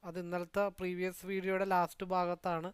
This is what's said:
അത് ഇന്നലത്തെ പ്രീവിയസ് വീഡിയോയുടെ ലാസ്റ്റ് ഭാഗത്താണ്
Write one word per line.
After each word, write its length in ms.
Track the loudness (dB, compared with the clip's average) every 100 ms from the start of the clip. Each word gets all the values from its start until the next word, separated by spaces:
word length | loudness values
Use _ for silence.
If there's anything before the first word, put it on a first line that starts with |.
അത് 160 | -10 -6
ഇന്നലത്തെ 480 | -4 -4 0 0 0
പ്രീവിയസ് 580 | 0 -4 -2 -2 -4 -4
വീഡിയോയുടെ 380 | -2 0 2
ലാസ്റ്റ് 420 | 4 4 2 -2 0
ഭാഗത്താണ് 680 | 2 2 0 0 -2 -4